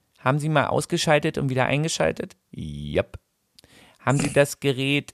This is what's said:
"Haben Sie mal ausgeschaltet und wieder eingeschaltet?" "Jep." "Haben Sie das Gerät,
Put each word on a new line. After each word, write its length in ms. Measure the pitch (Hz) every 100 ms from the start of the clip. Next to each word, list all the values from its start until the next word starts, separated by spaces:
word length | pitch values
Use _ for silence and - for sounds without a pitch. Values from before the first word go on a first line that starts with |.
| _ _
"Haben 180 | 127 147
Sie 100 | 147
mal 200 | 151 127
ausgeschaltet 720 | - 151 170 - 151 160 156
und 120 | 139
wieder 160 | 127 127
eingeschaltet?" 680 | 139 160 - 78 - 190 - _
"Jep." 680 | - 82 73 76 78 - - - _ _ - _ - - _
"Haben 200 | - 139
Sie 140 | 139
das 280 | 139 143 -
Gerät, 520 | 139 127 135 143 135